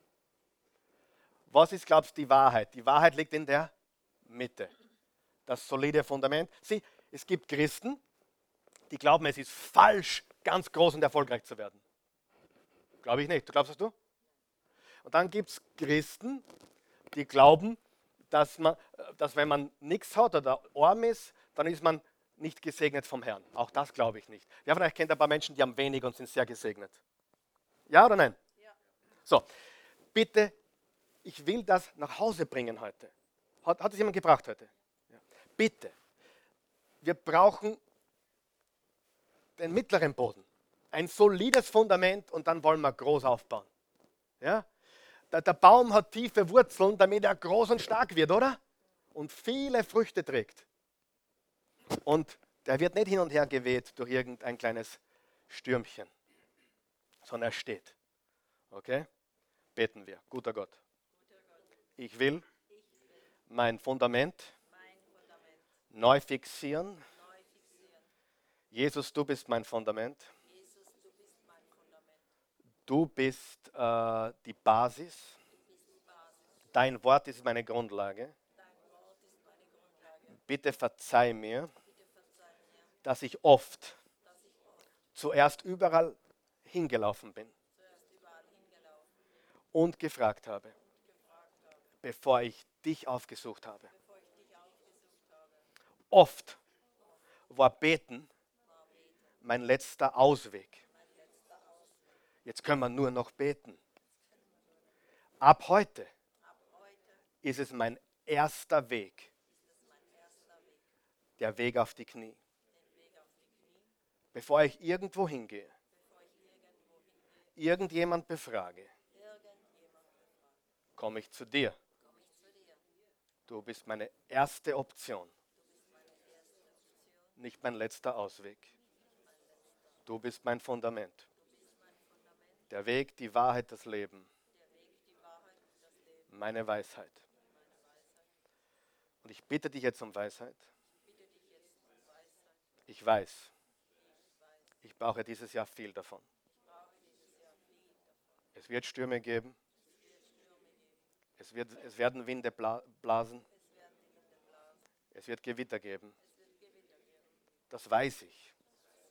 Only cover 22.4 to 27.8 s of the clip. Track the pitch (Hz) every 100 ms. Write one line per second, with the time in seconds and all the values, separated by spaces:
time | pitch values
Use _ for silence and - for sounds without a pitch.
22.4 | 156 - 160 - 151 139 - 131 120 101
23.4 | - - 117 139 143 - 117 107 - 107
24.4 | _ - - 165 170 - 156 151 147 151
25.4 | - 139 131 120 139 135 123 113 131 -
26.4 | 123 120 113 101 98 _ _ _ _ _
27.4 | _ _ _ _